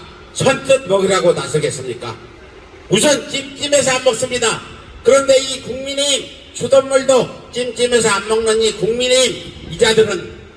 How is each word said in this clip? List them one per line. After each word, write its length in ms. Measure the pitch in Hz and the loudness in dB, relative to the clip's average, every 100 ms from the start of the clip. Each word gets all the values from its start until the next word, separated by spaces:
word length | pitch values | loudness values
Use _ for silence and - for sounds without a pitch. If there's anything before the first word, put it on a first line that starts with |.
| - - - | -18 -20 -16
선뜻 540 | - 165 262 - 175 175 | -2 0 0 2 2 4
먹으라고 460 | 196 190 185 175 | 0 2 2 2
나서겠습니까? 840 | 147 - 151 143 - 131 113 117 - - - - - - - - | 2 -2 -2 -2 -4 -8 -10 -10 -14 -18 -20 -20 -20 -20 -20 -4
우선 380 | 208 294 262 - | 0 2 0 -2
찜찜해서 600 | 277 269 - 285 285 254 | -10 -10 -10 0 2 2
안 120 | 254 | 0
먹습니다. 580 | 254 220 254 247 220 170 - - - - | 0 0 -4 -2 -2 -2 -8 -20 -20 -2
그런데 340 | 233 277 262 262 | 2 4 4 2
이 240 | 269 254 | 2 -6
국민의힘 640 | 196 254 277 277 285 254 - - - | -10 -10 -8 -4 -2 -2 -6 -16 -18
수돗물도 960 | - 240 269 262 269 262 254 165 - - | -10 2 4 4 0 2 2 2 -6 -12
찜찜해서 580 | 240 247 233 247 240 220 | -8 -6 -2 0 2 2
안 180 | 196 208 | 0 0
먹는 340 | 220 226 220 | -2 0 0
이 100 | 220 | 0
국민의힘 600 | - 202 240 254 254 240 - - - - | -2 -4 -2 2 2 2 -2 -12 -16 -14
이자들은 600 | - 226 220 208 180 - - - | 0 2 4 2 0 -8 -16 -20